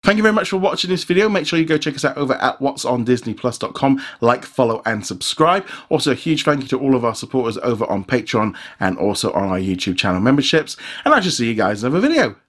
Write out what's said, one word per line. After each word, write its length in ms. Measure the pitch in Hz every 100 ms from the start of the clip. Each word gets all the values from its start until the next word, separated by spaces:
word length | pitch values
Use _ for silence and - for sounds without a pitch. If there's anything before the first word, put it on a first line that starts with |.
Thank 140 | - 208
you 80 |
very 100 | 214
much 160 | 214 185
for 60 | 190
watching 340 | 185 151 175
this 140 | 180
video. 240 | - 175 214
Make 180 | 196 147
sure 140 | 170
you 60 | 160
go 120 | 156
check 160 | 151
us 120 | 139 143
out 100 | -
over 180 | 139 -
at 260 | 127 -
what's 240 | 135 135 -
on 180 | 123
disney 300 | 117 123 117
plus 240 | 104 127 117
dot 160 | 110
com. 280 | - 135 135 - -
Like, 240 | 117 127 -
follow, 360 | - 120 110 -
and 200 | 107 104
subscribe. 600 | 92 - - 156 190 190 - -
Also, 240 | 156 147
a 20 | 143
huge 300 | - 151 -
thank 160 | 147
you 80 | 127
to 100 | 127
all 160 | 139 131
of 80 |
our 100 | 117
supporters 440 | 110 123 131 117 107
over 280 | 110 113 113
on 180 | 101 98
Patreon 500 | 127 - 113 107 - - -
and 180 | 95 -
also 360 | 98 98 113
on 160 | - 98
our 100 | 92
YouTube 380 | 95 92 - 90
channel 240 | 101 90
memberships. 560 | 110 139 135 160 147 - - -
And 100 | -
I 60 | 294
shall 140 | 185
see 160 | 123 117
you 40 |
guys 300 | 110 98 104
in 80 | 120
another 160 | 160 262
video. 300 | 320 156 98